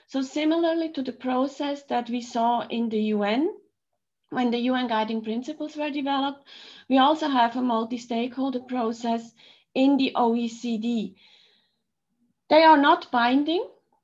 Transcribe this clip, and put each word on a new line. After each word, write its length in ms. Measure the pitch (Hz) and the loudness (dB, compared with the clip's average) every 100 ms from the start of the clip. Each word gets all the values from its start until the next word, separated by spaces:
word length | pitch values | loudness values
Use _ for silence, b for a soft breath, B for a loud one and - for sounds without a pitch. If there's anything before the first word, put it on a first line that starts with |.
| _ | _
So 120 | 269 | -6
similarly 720 | 262 302 311 330 330 330 320 | -4 -2 0 2 0 0 -4
to 100 | 302 | -6
the 120 | 262 | -8
process 680 | 240 254 254 277 - 285 285 | -8 -4 -2 -2 -4 -6 -6
that 260 | - 240 240 | -4 -4 -4
we 100 | 240 | -6
saw 400 | 240 240 233 240 214 | -6 -2 0 0 -2
in 220 | 233 233 | -4 -2
the 100 | 214 214 | -2 0
U 80 | 214 | 0
N, 260 | 208 233 349 - _ _ _ _ _ _ _ | 0 0 -2 -4 _ _ _ _ _ _ _
when 220 | 269 240 | -2 -2
the 80 | 240 | 0
U 160 | 247 | 0
N 140 | 254 247 | -2 -2
Guiding 340 | 220 220 226 | -2 -2 -4
Principles 540 | 220 226 262 302 302 302 | -6 -6 -8 -10 -10 -8
were 120 | 294 | -6
developed, 580 | 285 277 277 277 277 B B B B - | -4 -4 -2 -4 -6 B B B B 2
we 80 | 262 | 6
also 300 | 269 311 311 | 6 4 0
have 280 | 262 233 247 | 2 2 0
a 60 | |
multi-stakeholder 1000 | 254 226 233 240 - 233 247 262 269 247 | 0 0 -2 -8 -6 -4 -4 -4 -4 -4
process 720 | 247 254 226 233 233 233 233 b b b _ | -6 -4 -4 -4 -4 -4 -6 b b b _
in 220 | 262 269 269 | 2 2 4
the 160 | 269 | 0
O 200 | - 233 | 0 0
E 140 | 233 233 | 0 -4
C 280 | 233 240 220 | -6 -6 -4
D. 400 | 233 233 190 b b b b b b b _ _ _ _ _ _ - | -2 -4 -6 b b b b b b b _ _ _ _ _ _ 2
They 140 | 302 | 6
are 120 | 320 294 | 8 8
not 340 | 285 349 - | 6 4 2
binding, 560 | 247 240 269 302 349 539 - _ _ | 0 2 2 2 -2 -4 -12 _ _